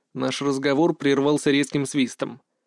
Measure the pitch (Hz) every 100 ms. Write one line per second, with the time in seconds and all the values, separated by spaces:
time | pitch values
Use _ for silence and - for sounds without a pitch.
0 | _ 127 131 131 139 135 143 139 165 156
1 | 139 139 139 147 151 143 139 147 139 147
2 | 123 - 135 123 _ _